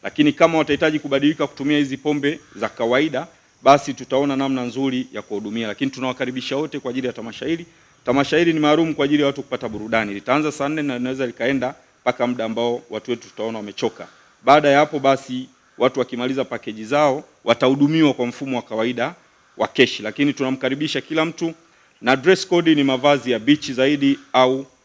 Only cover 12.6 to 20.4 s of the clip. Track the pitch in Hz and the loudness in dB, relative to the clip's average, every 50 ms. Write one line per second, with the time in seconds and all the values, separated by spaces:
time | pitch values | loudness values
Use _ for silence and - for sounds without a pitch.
12.6 | 117 120 120 120 - _ 110 107 - - 120 117 - - _ - 104 113 113 110 | -2 -2 -2 -4 -8 _ -10 -10 -6 -6 -8 -8 -8 -20 _ -8 -8 -6 -6 -8
13.6 | 104 104 98 - - 113 - - 85 - _ _ _ _ _ _ _ 131 139 151 | -10 -12 -8 -4 -4 -4 -4 -6 -18 -18 _ _ _ _ _ _ _ 4 4 6
14.6 | 147 143 139 143 151 151 - 143 131 135 135 131 - - 127 127 131 - _ _ | 6 4 4 4 4 2 0 0 2 2 2 0 -2 -8 -8 -8 -10 -12 _ _
15.6 | _ _ _ - 123 135 - 135 123 - - 120 123 131 135 135 127 - 123 117 | _ _ _ 0 0 0 2 0 -4 -4 -4 -6 -4 -4 -2 -4 -4 -6 -6 -10
16.6 | - 120 107 110 110 107 139 143 151 143 131 143 - _ _ _ _ - 117 - | -10 -10 -10 -10 -8 -2 0 2 2 2 2 0 -6 _ _ _ _ 0 2 4
17.6 | 135 131 135 139 143 143 156 160 160 147 127 - 123 120 117 - 143 135 127 120 | 4 2 4 4 2 2 4 4 4 4 4 0 -4 -6 -4 -8 -8 -6 -6 -6
18.6 | - - 110 110 110 123 123 120 117 151 180 _ _ _ _ _ _ _ _ - | -6 -6 -4 -2 -2 -2 -2 -4 -4 -6 -6 _ _ _ _ _ _ _ _ -4
19.6 | 107 - - - 127 110 - - 104 107 104 - 143 147 131 - | -4 -2 4 4 4 4 2 -8 -8 -10 -4 -2 -2 -2 0 -2